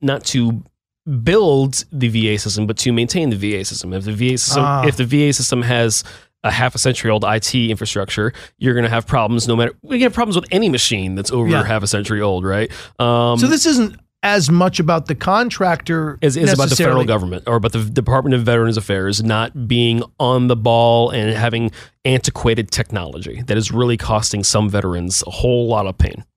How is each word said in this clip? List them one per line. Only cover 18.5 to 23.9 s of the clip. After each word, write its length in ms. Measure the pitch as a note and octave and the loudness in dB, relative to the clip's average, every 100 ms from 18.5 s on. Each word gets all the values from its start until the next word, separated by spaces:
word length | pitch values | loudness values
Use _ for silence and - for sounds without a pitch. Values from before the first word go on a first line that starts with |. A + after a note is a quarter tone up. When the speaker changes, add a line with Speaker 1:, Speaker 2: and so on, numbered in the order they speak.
| A#2 A2+ A2 | 2 2 0
Speaker 1:
Affairs 440 | G2+ G2 F#2+ G2+ | -2 -2 -2 -2
not 440 | A2 A2 A#2 C#3 A2+ | 0 0 -2 -4 -2
being 340 | A#2+ A#2 A#2 A2+ - | 2 2 0 -2 -2
on 280 | B2+ B2+ B2 | 0 2 2
the 80 | A#2 | 2
ball 560 | A#2 A#2 A#2 A#2 A#2+ | 2 4 4 4 2
and 200 | B2 G#2+ A2 | 0 -2 0
having 340 | A#2 A2+ A#2 - - _ | -2 -2 -4 -6 -16 _
antiquated 680 | C3 B2+ - - A#2 A2+ G2+ | 0 0 -2 -2 0 0 -2
technology 720 | - - G#2+ E2 D#2 C#2+ B2 B2 | -4 -4 -6 -8 -10 -12 -10 -4
that 120 | G#2+ | -2
is 140 | G#2 | -2
really 260 | A2+ B2 | 0 0